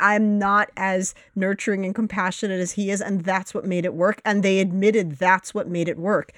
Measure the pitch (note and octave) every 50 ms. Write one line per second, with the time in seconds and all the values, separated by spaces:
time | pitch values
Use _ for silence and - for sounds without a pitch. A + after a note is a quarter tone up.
0 | F#3 G3+ G#3 G#3+ A3 G#3 G#3 G#3 G3 G3 G3+ G#3 G#3 - _ - F#3+ G3 F#3+ F#3+
1 | F#3+ - - - - _ _ G3 F#3 G3 G3 - - A3+ G3+ G3 F#3+ F#3 F#3+ -
2 | A3+ G3+ F#3+ G#3 F#3 F#3 F#3 - - G3+ F#3+ F3+ F3+ F3 - G#3 G3+ G3 G3+ F#3+
3 | G3 - G3 F#3+ E3 F#3 F#3 F#3 F#3 - - - - F#3+ F3+ F3 E3+ F3+ C3 D#3+
4 | F3 G3+ G#3 - - A3 G#3 G3+ F#3+ G3 F#3+ F#3+ F#3+ F#3+ F3 F#3+ G3 G#3+ A3 A3+
5 | F#3 D#3+ D3 C3 F3+ F#3 F#3+ F#3 - - - G#3 - E3+ F3 F3 E3+ E3+ - E3
6 | E3 G3 G#3+ - - - _